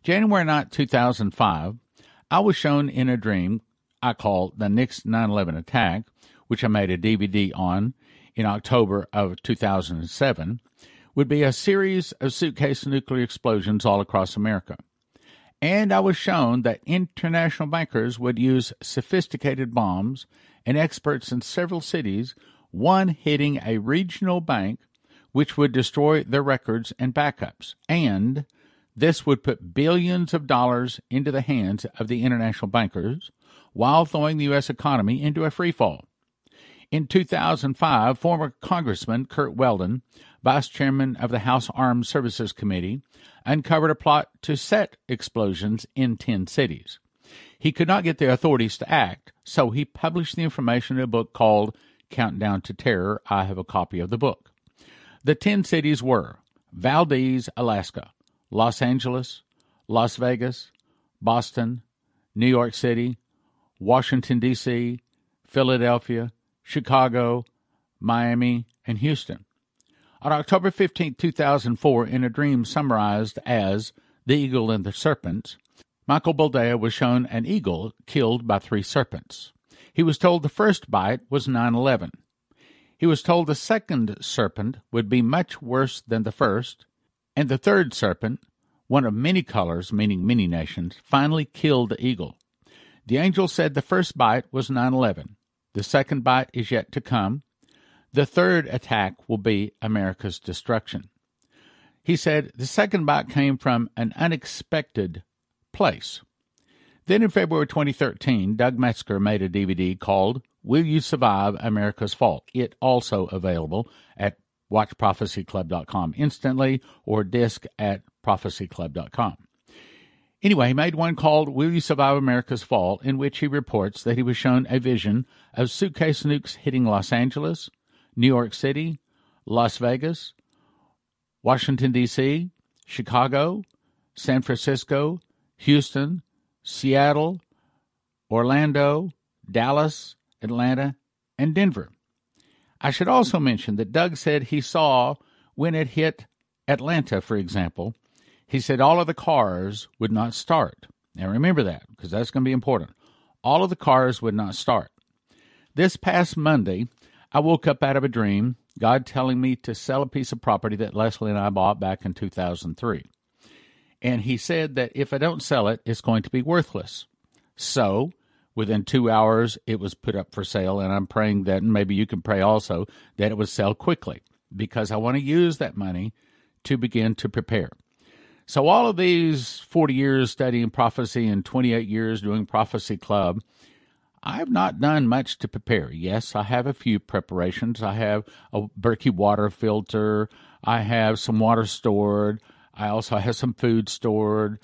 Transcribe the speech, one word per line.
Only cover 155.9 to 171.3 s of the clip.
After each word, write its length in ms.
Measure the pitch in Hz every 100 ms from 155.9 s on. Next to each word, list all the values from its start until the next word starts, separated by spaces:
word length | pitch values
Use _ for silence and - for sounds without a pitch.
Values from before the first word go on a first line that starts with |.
| -
past 400 | 185 165 175 160
Monday, 500 | 151 143 95 92 120 _ _ _ _
I 80 | 143
woke 260 | 160 165 147
up 160 | 139
out 160 | 135 135
of 60 |
a 60 | 135
dream, 480 | 117 104 101 123 123 _ -
God 300 | 113 131 123
telling 340 | 135 131 127
me 140 | 131 123
to 180 | -
sell 300 | 110 - 135
a 40 | 139
piece 240 | 139 127
of 100 | 120
property 340 | - 101 110 104
that 200 | 110 104
Leslie 360 | 110 - 107
and 80 | 104
I 100 | 101
bought 300 | 95 95 104
back 260 | 95 95 95
in 80 |
two 160 | - 98
thousand 480 | - 90 87 82 -
three. 280 | 120 80 - _ _ _ _ - _ _ _ _
And 180 | 123 120
he 160 | 110 123
said 380 | - 165 156 127
that 160 | 120
if 200 | 135 135
I 40 | 139
don't 240 | 165 160
sell 260 | - 135 104
it, 140 | 113
it's 180 | - 113
going 200 | - 113
to 80 | -
be 140 | 127
worthless. 640 | 139 175 147 98 - - - _ _ _ _ -
So 560 | - 135 101 101 156 - _ _ _
within 300 | 113 107 107
two 260 | 98 131 117
hours, 480 | 110 110 113 117 - -
it 140 | 110
was 160 | 98 -
put 200 | - 98
up 160 | -
for 120 | -
sale, 360 | 95 104 92 98
and 140 | 95
I'm 140 | 98 95
praying 380 | 110 107